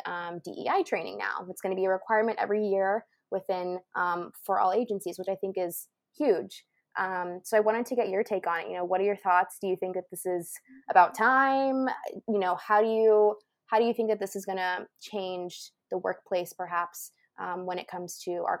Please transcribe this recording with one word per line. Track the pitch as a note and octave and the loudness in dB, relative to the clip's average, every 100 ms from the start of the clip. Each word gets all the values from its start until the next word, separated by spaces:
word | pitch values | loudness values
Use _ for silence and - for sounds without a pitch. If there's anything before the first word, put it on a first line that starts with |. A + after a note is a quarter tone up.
| F3 | -10
um, | F3 F3 F3 | -8 -8 -10
D | F3 | -12
E | - G#3+ | -8 -2
I | F#4 | -2
training | - G3 G#3 G3+ | 0 -4 -6 -6
now. | - - F#3 | -6 -6 -8
It's | - | -8
gonna | F#3 | -6
be | F#3+ | -2
a | F#3+ | 0
requirement | F#3+ - A3 A3+ G#3 | 0 2 2 2 0
every | G3+ G#3 | 0 0
year | G#3 G3 F#3+ G#3+ - _ _ | 2 2 2 0 -4 _ _
within, | F#3+ F#3 F#3 F3+ F3+ - - | -6 -4 -4 -4 -6 -6 -2
um, | F3+ F3 E3+ - | -2 -2 -6 -10
for | - G3 | -2 2
all | F#3+ | 4
agencies, | G3+ B3 G3+ F3 F3 | 2 0 -4 -4 -6
which | F#3 | -6
I | |
think | F#3 G3 F#3+ | -4 -4 -2
is | F3 - - _ _ _ | -4 -6 -14 _ _ _
huge. | D4 F3 F#3+ - _ _ _ - | 2 2 0 -14 _ _ _ -4
Um, | F#3+ F#3 F3+ F3+ | -2 -2 -4 -8
so | - A3 | 2 4
I | |
wanted | G#3+ A3+ A#3+ | 4 2 0
to | A#3+ | 0
get | F#3+ | 0
your | F#3+ | 0
take | A#3 G3 F3 | 0 -2 0
on | E3 | -2
it. | G3 | -4
You | |
know, | F3+ | -4
what | F3+ F#3 | 0 2
are | |
your | G3+ G3 | 2 0
thoughts? | F#3+ F3+ F#3+ - | 4 4 2 -2
Do | G3 | -4
you | F#3 | -2
think | F#3 F3+ | -2 -6
that | F3+ | -8
this | F3 F3+ | -8 -2
is | F3+ E3+ - _ - - | -2 -4 -14 _ -20 4
about | F#3+ F3 - | 6 6 4
time? | A3+ C4 C4+ C4+ C4+ C4 C4 - - - - | 4 6 4 4 2 0 0 -4 -8 -10 -2
You | G#3 | 0
know, | F3+ | 2
how | F#3 - G#3+ | -2 4 4
do | A3 | 4
you, | A3 A3 G#3+ G#3 G#3 _ _ _ | 6 6 8 6 2 _ _ _
how | A3 | 2
do | |
you | A#3 | 2
think | A3+ A3 | 2 0
that | G#3 | 0
this | G3 G3+ | -2 -6
is | G3 | -6
gonna | F#3+ F3+ F3+ - _ | -2 -2 -2 -6 _
change | - G#3+ F#3 F3+ F3+ - - _ _ | -10 -6 -6 -6 -8 -10 -18 _ _
the | F#3 | -4
workplace, | F#3 F#3 _ F#3 F3 | -4 -6 _ -4 -4
perhaps, | - F3 E3+ E3+ - - _ _ - | -8 -4 -4 -4 -8 -16 _ _ -12
um, | F3+ F3+ F3+ | -8 -6 -6
when | F3+ | -6
it | - | -8
comes | F3+ F3 - | -10 -10 -10
to | - F3 F3 | -6 -4 -2
our | F3 | -4